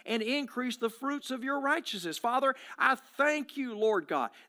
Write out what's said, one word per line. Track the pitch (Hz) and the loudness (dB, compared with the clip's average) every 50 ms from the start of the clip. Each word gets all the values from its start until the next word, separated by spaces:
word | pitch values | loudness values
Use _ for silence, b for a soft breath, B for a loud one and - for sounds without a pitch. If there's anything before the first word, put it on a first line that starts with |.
| B | B
and | - 220 226 220 | -4 -2 -2 0
increase | 226 269 294 285 - - 247 254 247 233 | 0 -2 -2 -2 -4 -4 -4 -4 -4 -2
the | - 233 226 | -2 -4 -4
fruits | 226 - 262 277 294 285 - - | -4 -4 -4 -4 -4 -4 -6 -6
of | 262 247 240 | -8 -4 -2
your | 269 285 285 | -2 -2 0
righteousness." | 269 277 302 339 - - - 190 170 170 - | 2 2 0 0 -2 -4 -8 -6 -6 -6 -4
Father, | - - 233 240 262 262 269 262 B B B B - | -2 0 2 2 4 4 2 2 B B B B 2
I | - 269 262 | 4 4 4
thank | - - - - - 277 294 302 302 277 - - | 2 -2 -4 -2 2 2 2 2 0 -2 -6 -6
you, | 277 269 247 220 | -6 -6 -4 0
Lord | 208 220 220 214 190 147 | 2 4 4 4 2 2
God, | - 165 139 120 B B B B | 0 0 0 0 B B B B